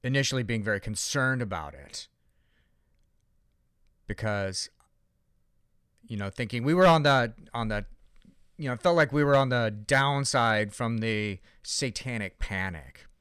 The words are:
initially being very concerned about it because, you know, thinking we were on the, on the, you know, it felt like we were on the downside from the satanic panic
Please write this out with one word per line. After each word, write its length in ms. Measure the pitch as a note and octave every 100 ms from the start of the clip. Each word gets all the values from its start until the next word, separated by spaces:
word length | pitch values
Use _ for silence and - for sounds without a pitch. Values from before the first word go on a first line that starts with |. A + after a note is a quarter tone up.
initially 400 | B2+ C#3 C3+ C3
being 220 | A2 A#2
very 160 | G#2 G2+
concerned 600 | - G#2 - D3 C3 C3
about 320 | A2+ F2+ D2
it 340 | - C#2+ - - _ _ _ _ _ _ _ _ _ _ _ _ _ _ _ _ _ _ _ -
because, 600 | G#2 G#2+ G#2 F#2+ F#2 - _ _ _ _ _ _ _ _ _ _ _ _ _
you 120 | - G#2+
know, 120 | G2
thinking 360 | - A2+ A#2+
we 100 | B2+
were 120 | F3 F#3
on 180 | D#3+
the, 300 | C#3+ C3+ A#2 - -
on 140 | A#2+ A2
the, 160 | G#2+ - - - - - _ _ -
you 100 | C#3+
know, 60 |
it 100 | B2
felt 140 | F3+ E3+
like 160 | D3
we 100 | D3
were 140 | C#3+ C#3
on 140 | C3+
the 200 | B2 A2+ G#2 G#2
downside 880 | C3+ C#3 C#3 C3+ C3+ A#2 G#2+ G#2+
from 240 | - A#2 A2+
the 400 | A2+ G#2+ G#2+ F#2+ - _
satanic 800 | - - C3+ - C3 A#2+ G2 _
panic 680 | - G2 F#2+ E2 C2 - - _